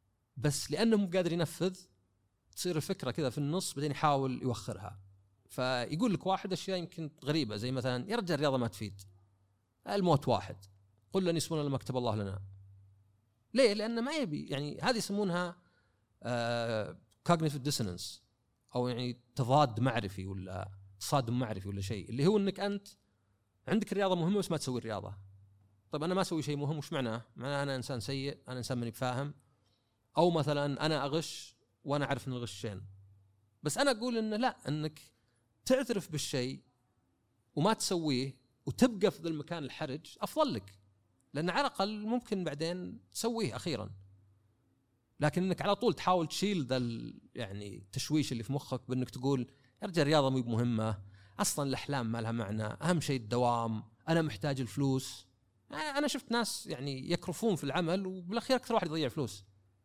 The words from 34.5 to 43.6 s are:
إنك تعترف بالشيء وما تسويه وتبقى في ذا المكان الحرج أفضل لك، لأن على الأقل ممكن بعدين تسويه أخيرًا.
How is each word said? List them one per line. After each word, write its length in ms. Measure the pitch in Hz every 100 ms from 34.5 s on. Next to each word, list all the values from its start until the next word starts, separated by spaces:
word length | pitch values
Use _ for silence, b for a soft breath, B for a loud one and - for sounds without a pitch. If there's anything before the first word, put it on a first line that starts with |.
| - -
إنك 320 | 151 151 - - _ _ _ _ _ -
تعترف 460 | 262 247 202 -
بالشيء 520 | 151 - 135 127 135 _ _ _ _ _ _ _ _ _ 147
وما 180 | 185
تسويه 640 | 220 - 180 156 123 135 - _ _ -
وتبقى 460 | - 247 208 196
في 100 | -
ذا 80 | 165
المكان 340 | 156 - 170
الحرج 540 | 131 - 131 147 - -
أفضل 320 | 208 311 294
لك، 260 | 131 - - _ _ _ _ _
لأن 160 | 143 165
على 180 | 190 285
الأقل 400 | - 202 214 214
ممكن 360 | 240 - 196
بعدين 560 | 165 143 160 180 180 - _
تسويه 420 | - 233 226 165
أخيرًا. 480 | 117